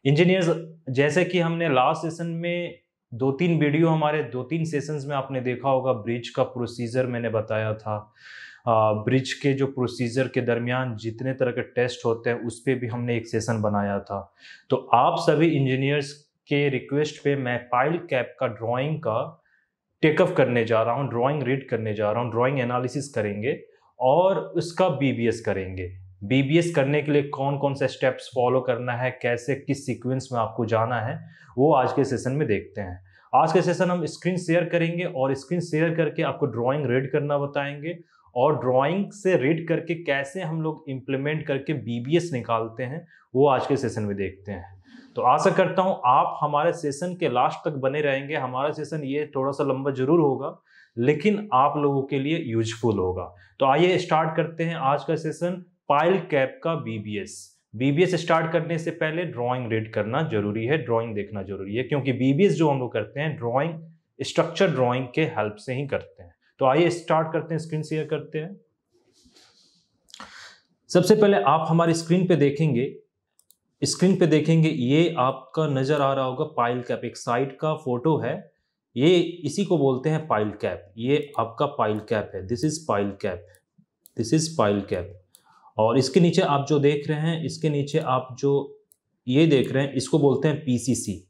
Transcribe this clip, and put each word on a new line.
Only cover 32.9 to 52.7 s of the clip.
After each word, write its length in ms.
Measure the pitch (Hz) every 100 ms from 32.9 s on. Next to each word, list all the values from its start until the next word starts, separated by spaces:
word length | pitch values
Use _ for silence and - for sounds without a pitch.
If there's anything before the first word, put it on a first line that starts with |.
| 87 _ _ _
आज 180 | 127 156
के 100 | 180
सेशन 280 | 160 170 180
हम 160 | 180 151
स्क्रीन 300 | - 175 180
शेयर 280 | 180 170
करेंगे 400 | 170 170 165 175
और 300 | 180 131 135
स्क्रीन 260 | 135 - 175
शेयर 340 | - 156 165
करके 280 | 160 151 151
आपको 240 | 143 - 135
ड्राइंग 400 | 110 120 147 131
रीड 260 | 123 135
करना 260 | 151 143 143
बताएंगे 600 | 143 143 143 147 156 170 - _ _
और 240 | 123 143 135
ड्राइंग 540 | 123 127 143 190 196
से 240 | - 185 180
रीड 320 | 170 165 -
करके 260 | 160 165
कैसे 480 | 165 147 139 139 190
हम 200 | 165 160
लोग 220 | 156 151 139
इम्प्लीमेंट 580 | 131 131 135 143 156 -
करके 260 | 139 139
बीबीएस 600 | 127 110 120 127 170 170
निकालते 500 | 131 110 113 113 113
हैं, 240 | 123 160 - _ _
वो 120 | 123 143
आज 200 | 127 -
के 100 | 139
सेशन 260 | 113 107
में 140 | 104 98
देखते 360 | 95 - -
हैं। 300 | 92 - - _ - - -
तो 60 |
आशा 280 | 123 151 185
करता 320 | 170 180 185
हूँ 180 | 185 -
आप 340 | 123 139 175 -
हमारे 320 | 147 147 165
सेशन 420 | 160 147 139 180
के 140 | 180 156
लास्ट 400 | 123 147 - -
तक 80 | 135
बने 240 | 135 147
रहेंगे। 360 | 143 135 139 151
हमारा 340 | 127 127 147
सेशन 340 | 151 147 160
ये 260 | 135 143 147 135
थोड़ा 160 | 135
सा 120 | 139
लंबा 260 | 139 131 139
जरूर 300 | 127 131 170
होगा, 420 | 147 - 147 180 _ - _ 117
लेकिन 500 | 127 151 208 196 107
आप 220 | 123 143 151
लोगों 260 | 143 139
के 160 | 135 139
लिए 200 | 139 165
यूजफुल 600 | 143 113 110